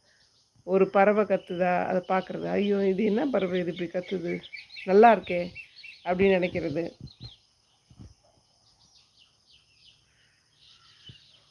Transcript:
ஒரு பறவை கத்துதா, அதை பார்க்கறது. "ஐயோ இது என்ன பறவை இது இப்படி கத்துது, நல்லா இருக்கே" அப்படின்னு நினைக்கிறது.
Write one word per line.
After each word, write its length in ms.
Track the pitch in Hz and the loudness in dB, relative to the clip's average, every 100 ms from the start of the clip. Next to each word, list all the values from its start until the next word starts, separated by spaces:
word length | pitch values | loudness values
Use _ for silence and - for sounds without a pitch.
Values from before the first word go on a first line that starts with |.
| _ _ _ _ _ _ | _ _ _ _ _ _
ஒரு 260 | - 190 190 | -2 0 2
பறவை 340 | 202 196 208 | 4 4 4
கத்துதா, 600 | 202 190 - 175 180 180 | 2 -2 -4 -2 0 0
அதை 180 | 185 185 180 | 0 -2 -2
பார்க்கறது. 380 | 190 185 170 170 | -2 -2 -8 -4
"ஐயோ 420 | 185 202 202 196 | -2 0 0 0
இது 160 | 190 | 0
என்ன 220 | 220 208 294 | 0 0 0
பறவை 340 | 208 185 185 | -2 -2 -2
இது 140 | 175 180 | -4 -6
இப்படி 140 | 170 | -8
கத்துது, 500 | 180 180 185 170 180 - - - - | -8 -6 -6 -6 -8 -10 -18 -20 -12
நல்லா 300 | - 196 233 | 2 6 8
இருக்கே" 360 | 202 - 175 180 - - - - - | 6 0 -6 -6 -12 -20 -20 -20 -10
அப்படின்னு 340 | 175 180 196 185 | -4 0 2 2
நினைக்கிறது. 540 | 180 175 160 147 170 - - - - - _ _ _ _ _ - - - _ _ _ _ _ _ _ _ _ _ _ _ _ _ _ _ - _ _ _ _ _ _ _ - - _ _ - - _ _ _ | 0 -4 -6 -6 -8 -10 -20 -20 -20 -20 _ _ _ _ _ -20 -20 -20 _ _ _ _ _ _ _ _ _ _ _ _ _ _ _ _ -20 _ _ _ _ _ _ _ -20 -20 _ _ -20 -20 _ _ _